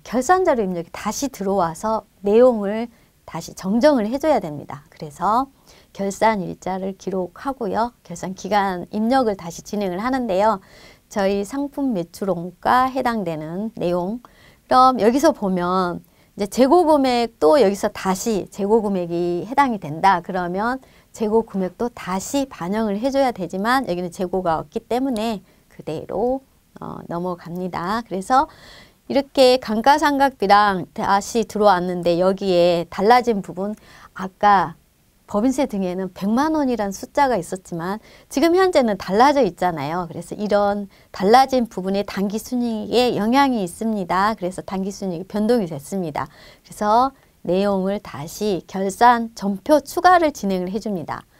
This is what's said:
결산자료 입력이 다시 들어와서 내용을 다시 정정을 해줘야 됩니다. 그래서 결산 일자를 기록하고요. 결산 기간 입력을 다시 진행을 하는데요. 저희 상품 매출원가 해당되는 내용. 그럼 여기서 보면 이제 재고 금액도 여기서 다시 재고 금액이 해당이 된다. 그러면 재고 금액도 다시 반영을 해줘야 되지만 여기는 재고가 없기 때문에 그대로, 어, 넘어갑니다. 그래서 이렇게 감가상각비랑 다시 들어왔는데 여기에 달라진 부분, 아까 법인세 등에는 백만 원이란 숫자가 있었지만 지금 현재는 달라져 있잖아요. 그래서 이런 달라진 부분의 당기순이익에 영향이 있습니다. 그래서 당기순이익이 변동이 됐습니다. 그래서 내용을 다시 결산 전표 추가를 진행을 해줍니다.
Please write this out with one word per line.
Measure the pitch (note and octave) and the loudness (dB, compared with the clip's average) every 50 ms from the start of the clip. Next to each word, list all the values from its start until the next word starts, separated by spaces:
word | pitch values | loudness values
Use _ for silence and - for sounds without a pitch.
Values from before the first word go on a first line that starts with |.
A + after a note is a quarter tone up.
| - | -12
결산자료 | - - B3 B3+ B3+ F#4 F#4 F#4 F4 D4 A#3 G#3 | -6 -4 -2 2 2 2 2 4 2 2 0 0
입력이 | F#3 F#3 E3+ E3+ - | -2 -4 -6 -8 -8
다시 | - - - G#3 G#3+ - C#4+ C#4 | -12 -10 -8 -6 -6 -4 -6 -6
들어와서 | - - G3 G3 F#3+ G3 F3 E3 D#3+ - - A3 A3 G#3+ - _ _ _ | -6 -6 -4 -2 0 0 0 -2 -2 -6 -6 -4 -4 -4 -6 _ _ _
내용을 | - G3+ G#3 A3+ B3 B3+ A#3+ G#3+ G3+ G3 G#3 A3 A#3 A#3 _ _ _ _ _ _ _ | -2 2 6 6 6 6 6 4 0 -4 -4 -6 -6 -8 _ _ _ _ _ _ _
다시 | - - D#3+ E3+ - - | -14 -12 -12 -12 -12 -14
정정을 | - - F#3+ G3+ A#3+ A3+ D4+ D4 B3+ G3+ G#3+ | -10 -4 -2 0 4 4 4 4 4 2 -2
해줘야 | A#3+ C#4 - D#4+ D4 A#3 | -2 -2 0 2 2 2
됩니다. | G3 D#3+ D3 C#3+ - - - C#3 - _ | 0 -4 -8 -10 -12 -12 -14 -16 -18 _
그래서 | _ - E3 D3+ C#3+ - F3 F#3+ G#3+ A#3+ C4+ - _ _ _ _ - - _ _ - | _ -16 -16 -16 -8 -4 -2 0 0 0 0 -4 _ _ _ _ -20 -20 _ _ -10
결산 | - G3 G3 G3 - G#3 A3 A3 G3+ | -8 -6 -6 -2 0 0 2 2 0
일자를 | F3 E3 E3 - - F#3 F#3 F#3+ F#3 G3 F#3+ - | -2 -6 -10 -10 -8 -8 -6 -6 -6 -8 -10 -10
기록하고요. | - F#3+ F#3 F#3+ F3+ F3 - - - C#4 C4+ C4 A#3+ G3 F#3 G3+ A3+ A#3+ - _ _ | -8 -6 -4 -4 -4 -6 -10 -10 -10 -10 -8 -6 -6 -4 -2 -2 -4 -4 -6 _ _
결산 | - F3 E3+ - F3 F#3+ | -16 -14 -12 -10 -10 -10
기간 | - - F#3+ G#3 G#3 G3 G3 F#3 F3 F3 - | -10 -6 -2 0 0 0 0 -2 -6 -8 -8
입력을 | - G#3+ G#3+ A3+ C4 C4+ C4 A3 G3+ | -6 -4 0 2 2 2 2 0 -2
다시 | F#3+ E3+ F3 E3 - | -4 -6 -12 -14 -14
진행을 | - - - G#3 G#3 F#3+ F3 F3+ | -12 -8 -6 -4 -4 -4 -4 -4
하는데요. | G#3+ B3+ C4 C4 B3 A3+ F3+ F#3 G3+ A3 G#3+ F#3+ - - - - - - - _ _ _ | -4 -4 -2 -2 -2 -2 0 2 2 2 0 0 -4 -12 -20 -20 -20 -20 -20 _ _ _
저희 | - G#3+ G3 G3 G3+ G3+ G3+ | -4 -2 0 0 0 -2 -4
상품 | G3 - C#4 C#4+ C#4 - - C#4 C4+ A#3 | -6 -6 -6 -8 -6 -6 -4 -4 -2 -2
매출원가 | F3+ E3+ - - - G#3 F#3+ F3+ E3+ E3+ F3+ F3 _ - A3+ A#3 B3+ B3+ | -4 -4 -6 -10 -8 -4 -4 -4 -4 -6 -8 -10 _ 0 2 2 4 2
해당되는 | C4 B3+ C4+ B3+ B3+ A#3 A3 G3 E3+ E3 D3+ D#3 D#3 E3 F#3 G#3+ A3+ - | 0 -2 -2 -2 -2 -2 -4 -4 -6 -6 -6 -8 -8 -8 -8 -8 -8 -8
내용. | - D#3+ F3 F3 F3+ F3 F#3 A3 B3 - - _ _ _ - _ _ _ | -6 -4 -2 -2 -2 -2 -4 -6 -8 -12 -16 _ _ _ -20 _ _ _
그럼 | - C4 B3+ B3+ C4 C4 A#3 | 2 4 6 6 6 6 4
여기서 | F#3+ A3 A#3+ C#4+ C#4+ D#4+ A#3+ | 2 2 4 4 4 2 2
보면 | - G#3+ F#3+ F#3 F3+ F3 F3 F#3 F#3+ F#3 F3 E3+ F3 - _ _ _ _ _ _ | 2 0 -2 0 0 0 0 0 0 0 -2 -4 -6 -12 _ _ _ _ _ _
이제 | - G3+ G3+ | -8 -8 -2
재고 | - - B3+ C4+ D4 F4+ F4+ | 2 4 4 6 6 6 6
금액도 | D4+ D#4 D4 C4+ C4 B3 A#3+ A#3 A3+ - _ - - - D3 | 6 4 4 4 2 2 0 0 -2 -2 _ 4 6 6 6
여기서 | G#3+ F#3+ G3+ G3 - G#3 | 6 4 2 0 -2 -4
다시 | G#3 - - F#3+ F#3 F#3 - A#3 A3 F#3+ E3+ E3+ | -6 -4 -4 -2 -2 -2 -2 -2 -2 -2 -4 -6
재고 | - - G3 G3 G#3+ A#3 | -8 -6 -2 2 2 2
금액이 | G3+ G#3 G3 F#3 F3 E3+ E3+ E3+ F3 F3 F3 F3 E3+ G3+ | 2 0 -2 -2 -2 -2 -2 -2 -2 -2 -2 -4 -4 -2
해당이 | C4+ C#4 C#4+ C4 A#3 G3 | 0 2 2 2 0 -4
된다. | - D3 D3 E3 E3 F#3+ G3 F3 F3 | -6 -8 -4 0 2 2 2 2 0
그러면 | - F#3 F#3 F3+ F3 F3 F#3+ G#3 A#3 B3+ C4 - _ _ _ _ _ | -4 -4 -4 -4 -4 -4 -2 -2 -2 -4 -6 -8 _ _ _ _ _
재고 | - - A3 G#3 G#3 A3+ A3 | -10 -6 -2 0 0 0 0
금액도 | A3 - G3 F#3 F3+ F3+ - A3+ A#3+ | -2 -4 -4 -4 -4 -4 -6 -6 -6
다시 | - - - - F#3 F#3+ F#3+ - - C#4+ C4+ C#4 | -6 -8 -8 -6 -6 -6 -6 -4 -2 -2 -2 -4
반영을 | - - E3+ F3 G3+ A3 A3+ G#3+ G3 G#3 | -6 -8 -8 -4 -4 -2 -2 -2 -2 -2
해줘야 | A3 C#4 C4 C#4 C#4 B3+ | -4 -2 0 0 0 0
되지만 | - - F#3 - - F#3 G3 A3+ B3+ C4+ B3+ - | -2 -4 -6 -8 -6 -4 -2 0 0 0 0 -2
여기는 | F3+ F3 F3+ F3 | -4 -4 -6 -6
재고가 | F3 - G3 F3+ F#3 F#3+ F#3 F3 D#3+ D3+ | -6 -6 -6 -4 -4 -2 -2 -2 -2 -2
없기 | D3 D3 - A3+ | -4 -6 -10 -10
때문에 | - - A3 B3 C4 C#4 B3+ - G#3+ A#3 A3+ F#3+ - _ _ _ _ _ | -6 -4 -4 -2 -2 -2 -2 -2 -4 -4 -4 -6 -10 _ _ _ _ _
그대로, | _ - E3 - D3+ D3+ - - - - A3 B3 C4 C4+ C4+ _ _ _ _ _ - - | _ -14 -10 -10 -8 -8 -8 -8 -6 -4 -2 -2 -2 -4 -8 _ _ _ _ _ -20 -16
어, | E3 - - - - - | -14 -12 -12 -12 -10 -10
넘어갑니다. | E3 E3+ F3 F3+ F3+ E3+ - E3+ E3+ F3+ F#3 F#3 E3+ E3 E3+ F3+ G#3+ A#3 A3+ - | -8 -6 -6 -6 -8 -8 -10 -12 -10 -8 -8 -8 -8 -6 -6 -4 -4 -6 -6 -6
그래서 | A3+ G3 F#3+ - C4 C4 D#4 D#4 - - - - - - - - _ _ _ - | -8 -8 -2 0 2 2 2 0 -4 -14 -20 -20 -20 -20 -20 -20 _ _ _ -2
이렇게 | A#3+ C4+ C#4 - - C#4+ C4 B3+ B3+ C4 | 0 0 -2 0 4 6 6 6 6 4
감가상각비랑 | B3+ - G#3+ A3 A3+ C#4 C#4+ D4+ D#4+ D4 C#4+ C4+ C#4 C#4 B3+ - G#3 F#3+ G3+ G#3 G#3 G#3 G3 F#3 E3+ - - | 2 -2 -4 2 4 4 4 6 4 2 2 2 2 0 0 0 2 6 6 6 6 4 2 0 -4 -8 -8
다시 | - G#3 G3 G3 G3 G3+ - - A#3 G#3+ | -6 -2 0 0 0 0 -2 -2 -2 -2
들어왔는데 | G#3+ - G#3 G#3+ G#3 F#3+ F3+ F3 F3+ F3+ F3+ E3+ F3 F3 E3+ | -2 0 2 4 6 6 4 2 -2 -2 -2 0 0 2 2
여기에 | F3+ F#3 G3 F#3+ G3+ G3 F3+ F3 F3 F3 F3 E3+ E3+ - | 2 2 0 0 0 2 4 4 4 4 4 2 -2 -4
달라진 | - - F#3+ G#3+ A#3+ B3 A#3 A#3+ A3+ G3 | -4 0 4 4 4 4 4 2 -2 -2
부분, | F#3 - E3 F3+ F#3+ G#3 G#3+ - _ - - - - - _ | -4 -8 -8 -8 -6 -6 -8 -10 _ -20 -20 -20 -20 -20 _
아까 | - F#3+ F#3+ - - - G#3 G3+ F#3+ E3+ D3+ E3+ - _ _ _ _ _ _ _ _ _ | -10 -10 -10 -4 2 4 6 6 6 4 2 -4 -10 _ _ _ _ _ _ _ _ _
법인세 | - - G#3 G#3 C4+ B3+ - C#4 | -6 -2 0 2 2 2 0 0
등에는 | - - G3 G3 F3+ F3+ F#3 F#3+ F#3 F#3 | -2 -2 -2 -4 -4 -4 -4 -6 -8 -8
백만 | - F#3+ G3+ A3 A#3+ D4 D#4+ D#4 | -6 -2 0 0 2 2 2 0
원이란 | D#4 C#4+ B3+ B3 G#3+ G#3 G3 | 0 0 0 0 -2 -2 -4
숫자가 | F#3+ - - - - - C#4+ C4+ A#3+ | -6 -8 -12 -6 -2 0 2 2 2
있었지만 | G3 E3 - - F3+ - - F3 E3+ D#3+ F#3 G3 A3 - - - - _ _ | 0 -2 -4 -8 -10 -10 -10 -10 -8 -6 -6 -6 -8 -10 -16 -20 -20 _ _
지금 | - C#4 C#4 E4+ E4+ | -2 0 2 4 4
현재는 | F#4 F#4+ F#4 F4+ D4+ B3+ A3+ G3+ G3 | 4 4 4 4 2 2 2 0 -2
달라져 | - - F#3 G#3 B3 C#4+ D4+ C#4+ | -4 -2 2 4 6 6 6 4
있잖아요. | B3+ F#3 - - F#3 F3+ E3+ D#3 C3+ C#3+ D#3+ F3+ F3+ D#3+ | 2 2 0 0 -2 -2 -2 -2 -4 -4 -4 -4 -6 -6
그래서 | - - E3+ - - | -8 -12 -12 -10 -8
이런 | - G#3 G3+ G3+ G3+ G3+ G3+ G3+ G#3 G3+ F#3+ _ _ _ _ | -8 -2 0 2 2 2 2 0 -2 -6 -10 _ _ _ _
달라진 | - - F#3+ F#3+ A3+ B3+ C4+ C4+ C4+ B3+ A#3 A3 | -8 -2 2 6 6 6 6 4 2 0 -2 -2
부분의 | - - F3+ F#3+ G3 G3 G3+ | -4 -6 -4 -2 -2 -2 -4
당기순이익에 | - - G3+ F#3+ G3+ G3 A3 - - B3+ B3 A#3+ A#3 A3+ G#3+ G#3+ G3 G#3 A#3 B3 B3 F#3 D3 | -4 -4 -4 -4 -4 -4 -6 -6 -6 -4 -4 -2 -2 -4 -6 -6 -2 0 2 2 2 0 0
영향이 | G3+ A3 B3 C4+ C#4+ C4+ B3+ A3+ F#3+ | 0 2 2 4 4 2 2 -2 -4
있습니다. | E3 F3 - A3 A3+ A3 G#3 F#3 E3 F3 F3+ G3 G#3+ A3+ | -6 -6 -6 -4 -4 -2 -2 -2 -2 0 0 2 0 0
그래서 | - F3+ F3 F#3 - | -2 -4 -6 -6 -8
당기순이익이 | D#3 - G3 F#3+ F#3+ G3 G3 - G#3 F#3+ F3+ E3+ F#3 | -8 -8 -6 -6 -6 -6 -8 -8 -8 -8 -6 -8 -8
변동이 | - - G#3 G#3+ G#3+ B3 B3 G3+ | -6 -4 -2 0 2 2 0 0
됐습니다. | D#3+ D#3+ C#3 C#3+ - G3 G3 F3+ D#3+ D3 - C3+ C#3+ _ - - - - _ _ | -2 -6 -10 -10 -8 -8 -6 -6 -4 -4 -6 -6 -8 _ -18 -20 -20 -20 _ _
그래서 | - - - G#3+ G#3 G#3+ A#3 B3+ C4+ - _ _ _ _ _ | -20 -10 -4 0 2 4 4 2 2 -2 _ _ _ _ _
내용을 | - E3+ F3 F#3 G3 G3+ G3+ F#3+ F#3 F#3+ G3+ G#3 | -4 -2 0 0 2 0 0 0 -2 -2 -4 -6
다시 | - - - A#2+ C#3+ E3 - - G#3 G#3+ G3 D#3+ - - | -8 -10 -12 -12 -12 -12 -8 -6 -4 -2 -2 -4 -4 -6
결산 | - F#3+ F#3+ G3+ G3 - A#3 A#3+ B3 A#3 A#3 A3+ - | -6 -4 -4 -4 0 4 6 6 6 4 2 -6 -8
전표 | - - G3+ G3+ F#3+ - - D4+ D4 | -6 -4 -4 -4 -4 0 2 2 2
추가를 | C#4 - - F4+ E4+ F4+ F#4 F4 E4+ D4+ | 2 0 -2 2 4 6 6 6 4 2
진행을 | C#4+ - - G3 F#3+ F#3 F3+ F3+ | 0 -2 -4 -4 -2 -2 -4 -4
해줍니다. | F#3+ A3 G3+ A3 G3+ F3 C#3+ - A#2+ - - _ _ _ | -6 -6 -6 -6 -6 -6 -6 -8 -10 -10 -12 _ _ _